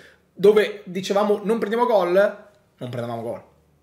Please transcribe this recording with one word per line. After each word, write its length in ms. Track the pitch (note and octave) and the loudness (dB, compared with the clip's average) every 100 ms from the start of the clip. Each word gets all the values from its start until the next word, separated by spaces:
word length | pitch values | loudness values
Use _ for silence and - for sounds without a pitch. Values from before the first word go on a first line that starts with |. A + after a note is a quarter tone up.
| - _ _ | -18 _ _
dove 480 | - G3 G#3 G3 - | 2 4 6 2 -4
dicevamo 560 | - F3+ F#3+ G3 G#3 G#3 | -10 -10 -2 0 0 0
non 120 | G3 A3+ | 0 -2
prendiamo 300 | G#3+ A3+ A#3 | -2 -2 0
gol, 260 | G#3+ F3 | 2 2
non 800 | F#3 G3+ - - _ _ _ B2 | 2 2 -2 -16 _ _ _ -10
prendevamo 320 | B2 A#2 A#2+ | -8 -8 -8
gol. 200 | A2+ F#2 - _ _ _ | -8 -10 -14 _ _ _